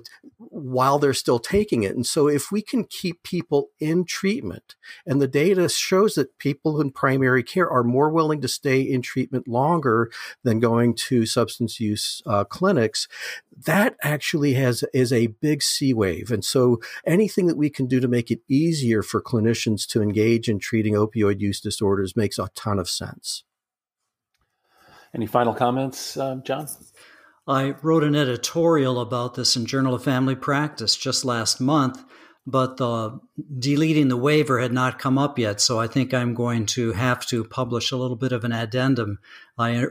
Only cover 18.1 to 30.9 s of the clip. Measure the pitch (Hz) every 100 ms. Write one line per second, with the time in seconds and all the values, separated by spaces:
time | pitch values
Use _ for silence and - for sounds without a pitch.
18.1 | 120 117 113 - 135 165 160 123 107 92
19.1 | 104 - 117 110 117 120 107 - 117 104
20.1 | 101 110 117 113 101 - 110 107 104 107
21.1 | 113 101 101 101 101 107 - 101 98 95
22.1 | 117 101 - 98 - 110 98 90 - 90
23.1 | - - - - _ _ _ _ _ _
24.1 | _ _ _ _ _ _ _ _ - -
25.1 | 123 107 123 120 110 123 127 135 127 -
26.1 | 151 135 131 131 135 151 - - _ -
27.1 | - _ _ - 135 135 139 160 160 147
28.1 | 147 135 120 - 165 170 160 131 123 113
29.1 | 123 123 - 123 127 113 135 131 123 147
30.1 | 127 131 131 147 139 151 147 110